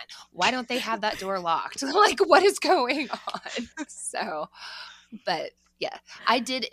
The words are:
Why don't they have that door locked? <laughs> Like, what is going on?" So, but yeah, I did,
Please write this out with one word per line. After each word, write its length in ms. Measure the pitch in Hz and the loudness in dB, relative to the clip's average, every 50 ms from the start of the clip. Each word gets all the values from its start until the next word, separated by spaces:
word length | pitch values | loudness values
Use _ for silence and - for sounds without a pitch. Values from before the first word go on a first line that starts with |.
| 117 - - - - _ | -14 -16 -18 -20 -20 _
Why 200 | - 170 180 214 | -4 0 0 2
don't 160 | 247 254 240 | 2 0 -2
they 120 | - 247 254 | -4 -4 -4
have 200 | 226 220 226 208 | -2 -4 -4 -2
that 160 | 208 214 208 - | -2 -2 -4 -4
door 200 | 190 190 196 185 | -4 -4 -4 -2
locked? 420 | 175 165 165 143 - - - - | 0 0 0 0 -2 -6 -8 -6
<laughs> 120 | 277 269 302 | -4 0 4
Like, 240 | 392 415 - 294 - | 6 6 6 6 4
what 240 | 392 - - - 359 | 6 6 8 8 8
is 160 | 403 - - | 6 4 2
going 500 | - 302 359 294 247 240 262 302 277 - | 2 4 4 4 4 2 0 -2 -2 -4
on?" 760 | - - - - - 202 - - - 226 240 - - - 294 | -6 -8 -8 -8 -10 -10 -10 -8 -8 -8 -8 -8 -10 -12 -12
So, 640 | - - - - - - - 202 208 160 151 160 - - - - - - - - - - - _ _ 233 - - | -12 -12 -12 -12 -8 -6 -6 -6 -6 -6 -8 -8 -10 -12 -16 -16 -16 -16 -16 -16 -18 -20 -20 _ _ -18 -8 -4
but 260 | 196 180 - - - - _ _ _ _ - | -4 -4 -4 -4 -8 -12 _ _ _ _ -8
yeah, 200 | 170 - - - _ - - - - | -8 -8 -8 -10 _ -18 -12 -4 2
I 140 | - 233 262 | 2 2 2
did, 280 | 226 226 254 262 220 - | 2 -2 -4 -4 -4 -2